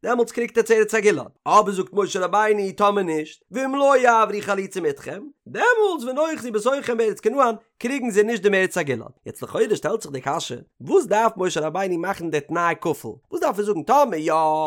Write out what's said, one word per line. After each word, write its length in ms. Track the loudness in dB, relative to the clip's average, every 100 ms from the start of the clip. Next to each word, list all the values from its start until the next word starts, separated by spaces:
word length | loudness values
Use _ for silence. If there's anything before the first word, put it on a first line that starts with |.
דעמאלטס 280 | -2 0 0
קריגט 260 | -2 -2 0
דער 180 | 2 2
ארץ 160 | 2
הגלעד. 340 | 2 2 0 -2 _ 2
אבער 260 | 4 4
זאגט 220 | 0 -4
משה 260 | -2 -2 -2
רבינו, 520 | 0 2 2 2 -2 0
תמר 240 | 2 2
נישט. 420 | -2 -4 -6 -12 _
ואם 240 | -6 -4 2
לא 220 | 4 4
יעברו 400 | 4 4 2 0
חלוצה 400 | -4 -4 -4 -4
מיתכם, 420 | -4 -4 -8 -14 -14 -20 -12
דעמאלטס, 560 | 0 2 4 2 0
ווען 140 | -4 -2
אויך 240 | -2 -4
זיי 100 | -4
ביז 160 | -2 0
אתכם 300 | -2 -2 -2
בארץ 220 | -2 -2
כנען, 360 | -2 2 0 0 _ -8
קריגן 320 | -6 -4 0
זיי 140 | 2
נישט 200 | 2 2
דעם 100 | 2
ארץ 240 | 2 2 0
הגלעד. 340 | -2 -4 -6 _ -16
יעצט 180 | -14
נאך 120 | -6 -2
הוידע 200 | 0 0
שטעלט 260 | -2 -4
זיך 100 | -6
די 100 | -8
קשיא. 340 | -4 -4 -6 -12 -16 -14
וואס 240 | 0 2 4
דארף 260 | 2 2 0
משה 220 | -2 -2
רבינו 380 | -4 -2 -2 -2
מאכן, 320 | -4 -6 -4
דער 100 | -4
תנאי 360 | -4 -2 0 0
כפל? 260 | -2 -4 -8 -14 _
וואס 100 | -4
דארף 180 | -2 -2
ער 60 | -2
זאגן, 180 | -2
תמר, 340 | 2 4 4 0
יא, 160 | 0 2 2 2